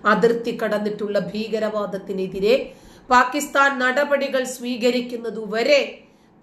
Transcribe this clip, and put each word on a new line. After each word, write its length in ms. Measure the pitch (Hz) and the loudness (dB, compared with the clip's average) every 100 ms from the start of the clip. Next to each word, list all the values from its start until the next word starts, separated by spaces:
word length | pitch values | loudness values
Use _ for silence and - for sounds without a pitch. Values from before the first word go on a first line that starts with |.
| 208 | 4
അതിർത്തി 520 | 214 233 233 240 226 | 4 4 2 -2 -4
കടന്നിട്ടുള്ള 540 | 220 208 208 - 208 202 | -2 -2 -2 -4 -2 -2
ഭീകരവാദത്തിനെതിരെ 1500 | 175 214 220 220 214 208 202 190 - 190 190 196 202 262 - - - - - | -2 -6 -4 -2 -2 -4 -6 -8 -8 -6 -6 0 2 2 0 -14 -20 -20 4
പാകിസ്ഥാൻ 680 | 247 247 285 285 277 277 254 | 4 4 0 0 2 2 2
നടപടികൾ 680 | 254 262 285 277 269 262 | 0 0 2 0 0 -2
സ്വീകരിക്കുന്നതുവരെ 1600 | 247 214 247 247 247 247 240 233 226 214 214 220 262 285 220 - - _ _ _ | -2 -6 -8 0 0 0 -4 -8 -8 -8 -6 -2 4 4 2 -10 -20 _ _ _